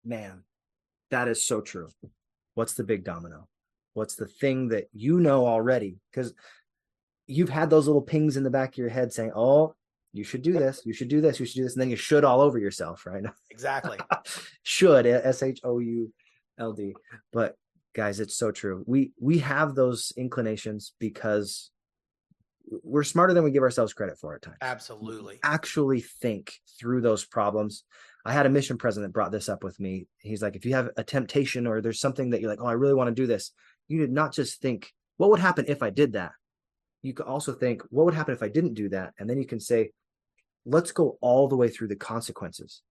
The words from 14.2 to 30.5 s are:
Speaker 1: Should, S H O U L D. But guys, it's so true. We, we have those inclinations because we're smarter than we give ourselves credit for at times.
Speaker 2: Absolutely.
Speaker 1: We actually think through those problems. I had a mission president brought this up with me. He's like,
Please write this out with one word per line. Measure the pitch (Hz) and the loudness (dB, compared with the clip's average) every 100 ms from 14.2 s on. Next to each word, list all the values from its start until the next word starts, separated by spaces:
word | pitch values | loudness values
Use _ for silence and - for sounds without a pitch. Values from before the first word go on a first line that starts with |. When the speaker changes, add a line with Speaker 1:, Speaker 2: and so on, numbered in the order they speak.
| - - - _ | -6 -16 -16 _
Speaker 1:
Should, | - - 185 139 120 | -8 4 8 8 8
S | 120 131 127 | 4 2 0
H | 135 131 | -2 -4
O | 127 120 | -4 -4
U | 117 117 110 _ _ _ _ - | -2 -4 -6 _ _ _ _ -10
L | 117 | -8
D. | 104 101 90 _ - _ | -8 -10 -12 _ -20 _
But | 117 110 - _ _ _ - | -2 -2 -4 _ _ _ -4
guys, | 104 101 | -4 -4
it's | 104 - | -6 -2
so | 113 | -4
true. | 104 101 92 113 | -2 -6 -6 0
We, | 131 135 _ | 0 0 _
we | 127 165 | 0 2
have | 135 143 151 135 | 0 0 0 2
those | 127 117 - - | 2 0 -6 -8
inclinations | 127 131 113 110 110 107 - _ | -6 -4 -4 -4 -8 -10 -12 _
because | 110 104 113 104 101 - - _ _ _ _ _ _ _ _ _ - 110 | -8 -4 -2 -2 -2 -10 -14 _ _ _ _ _ _ _ _ _ -16 -16
we're | - 139 | -2 -2
smarter | 147 165 185 | 0 4 4
than | 175 | 6
we | 156 | 4
give | 139 | 4
ourselves | 127 123 110 | 2 2 -2
credit | - 98 76 | -2 -8 -8
for | 76 73 | -14 -14
at | |
times. | 82 78 | -18 -10
Speaker 2:
Absolutely. | 131 120 - 107 107 110 98 107 | -8 -8 -12 -14 -12 -12 -16 -6
Speaker 1:
We | |
actually | 143 156 - - 139 127 | -2 -2 -2 0 2 0
think | - - 123 104 - - _ - | -2 -6 -4 -4 -10 -20 _ -10
through | 117 127 | -2 0
those | 117 107 - | 2 0 -2
problems. | 117 104 104 107 107 _ _ - _ - | -2 0 0 -4 -8 _ _ -20 _ -2
I | |
had | 139 139 | 2 4
a | |
mission | 139 135 123 | 4 0 -2
president | 120 104 101 | -2 -2 -4
brought | 110 92 | -2 -2
this | 104 104 | -4 -6
up | 95 | -8
with | 95 - | -8 -8
me. | 95 95 87 _ | -8 -8 -12 _
He's | 104 107 | -12 -6
like, | 104 | -6